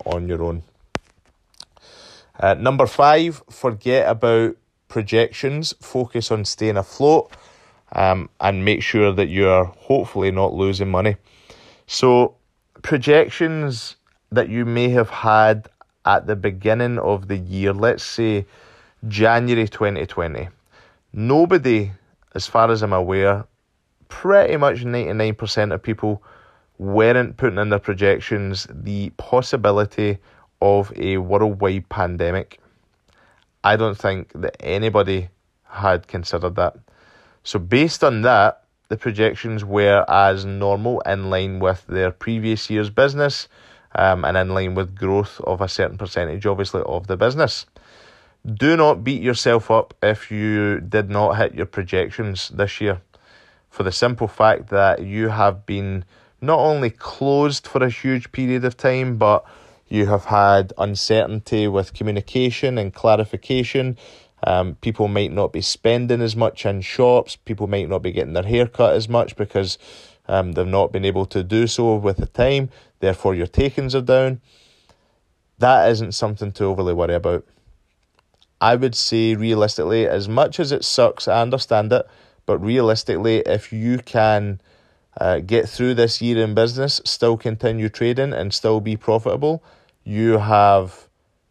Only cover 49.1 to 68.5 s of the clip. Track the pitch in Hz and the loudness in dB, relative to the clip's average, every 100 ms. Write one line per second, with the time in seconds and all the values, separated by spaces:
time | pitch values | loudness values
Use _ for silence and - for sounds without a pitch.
49.1 | 123 120 117 127 117 - 110 - _ 104 | -2 -2 0 2 2 4 0 0 _ -2
50.1 | 107 - 107 107 104 104 101 90 107 101 | -2 -6 -4 -2 0 0 -2 -2 -2 0
51.1 | 104 107 107 113 - 95 101 90 95 - | 0 2 2 -2 -4 -8 -8 -4 -2 -2
52.1 | - 107 92 - - 101 - 104 92 - | -6 -8 -8 -8 -4 -4 -2 -4 -4 -10
53.1 | _ _ _ _ _ _ - 92 - 123 | _ _ _ _ _ _ -6 -6 0 0
54.1 | 120 110 - 110 - - 98 98 - 98 | 0 -4 2 4 2 0 2 2 2 -4
55.1 | 107 110 107 101 95 104 98 98 95 90 | -4 -2 0 0 0 -6 -6 -6 -8 -10
56.1 | _ _ _ 135 156 151 147 120 - - | _ _ _ 0 2 2 0 -2 -6 -14
57.1 | - 139 143 147 139 - 135 127 - 131 | -4 0 2 0 -2 -6 -2 -2 -2 -4
58.1 | 127 - - 127 127 127 - 135 131 127 | -4 -6 -6 -2 -2 -2 -2 0 0 -2
59.1 | 113 107 104 - - - _ - 107 101 | 2 4 4 0 -18 -20 _ -4 0 2
60.1 | 101 - 104 101 98 92 - 104 98 - | 0 2 4 6 4 2 -4 -4 -2 0
61.1 | 110 69 107 - 110 104 98 92 - 107 | 0 0 -6 -4 -2 0 0 -4 -6 -4
62.1 | 101 - 127 127 - 135 120 98 - 113 | -4 -4 -2 -2 -2 -2 -2 -6 0 2
63.1 | 107 107 95 - 131 120 135 127 120 - | 2 0 -6 -4 -2 -2 -2 -2 -6 -14
64.1 | - _ _ - 90 92 73 113 107 104 | -20 _ _ -2 0 -2 -4 -6 -2 -2
65.1 | 104 90 92 90 85 - - 113 120 120 | 0 -2 -2 -2 -4 -6 -2 0 0 0
66.1 | 120 113 113 113 - 104 98 - - 123 | -2 -2 0 -2 -2 -4 -4 -4 2 4
67.1 | 123 - - - 104 104 101 82 92 90 | 4 0 -8 -10 -6 -4 -4 -4 -4 -4
68.1 | 85 67 85 95 | -4 -4 -4 0